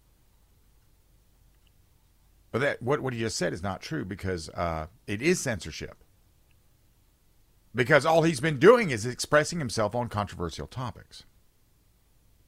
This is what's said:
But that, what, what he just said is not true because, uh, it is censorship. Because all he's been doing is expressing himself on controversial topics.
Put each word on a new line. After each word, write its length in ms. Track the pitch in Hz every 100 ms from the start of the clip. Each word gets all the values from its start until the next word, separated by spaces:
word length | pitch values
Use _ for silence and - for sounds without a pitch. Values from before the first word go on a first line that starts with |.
| _ _ _ _ _ _ _ _ _ _ _ _ _ _ - _ _ _ _ _ _ _ _ _ _
But 60 | 117
that, 200 | 117 -
what, 160 | 113 139
what 140 | 131
he 80 | 120
just 160 | 113 -
said 160 | 175
is 100 | 123
not 180 | 98 92
true 240 | - 160 98
because, 440 | 98 98 90 80
uh, 400 | - 87 80 78 - -
it 160 | 104
is 160 | 143 180
censorship. 640 | 139 107 82 - - - - _ _ _ _ - _ _ _ _ _ _ _ _ _ _ _
Because 320 | 110 120 147 139
all 180 | 165
he's 180 | 160 151
been 180 | 156 147
doing 320 | 151 247 208
is 160 | 120 117
expressing 540 | 123 - 147 151 175
himself 340 | 131 107 104 120
on 140 | 120
controversial 580 | 107 101 85 85 78 73
topics. 560 | - 127 - - - - - _ _ _ _ _ _ _ _ _ _